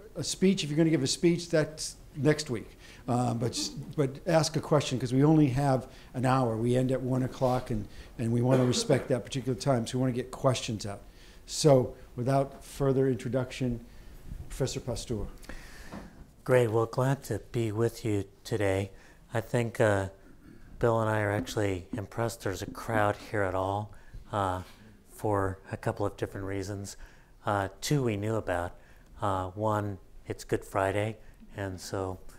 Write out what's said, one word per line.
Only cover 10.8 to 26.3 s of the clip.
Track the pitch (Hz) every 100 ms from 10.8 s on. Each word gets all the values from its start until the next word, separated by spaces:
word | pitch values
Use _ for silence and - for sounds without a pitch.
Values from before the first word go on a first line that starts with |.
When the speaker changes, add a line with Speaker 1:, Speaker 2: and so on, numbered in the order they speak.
Speaker 1:
out. | 101 98 - - - - -
So, | - 156 131 127 - - -
without | 123 139 139 -
further | - - 139 135 135
introduction, | 120 127 131 123 - 127 113 - - - - - - -
Professor | - 127 139
Pastor. | - 113 - 107 98 - - - - - - - - - - -
Speaker 2:
Great. | - 127 113
Well, | 113
glad | 113 - 131 135
to | - 101 -
be | 120 110
with | 104 117 -
you | 110 101 98 -
today. | - 110 98 95 101 - - - -
I | 117
think, | - 123 117 -
uh, | 110 98 95 - - - - - - -
Bill | 117 113
and | 110
I | 107
are | 104
actually | 104 - 113 101 90 87 -
impressed | 95 - 117 -
there's | 107 90
a | -
crowd | - - 110 104 104 -
here | 107
at | 92
all, | 95 95 101 107 - - - -
uh, | 107 95 92 - - - - -
for | - 107 101 95 95 -
a | 110
couple | 117 107
of | 101 -
different | -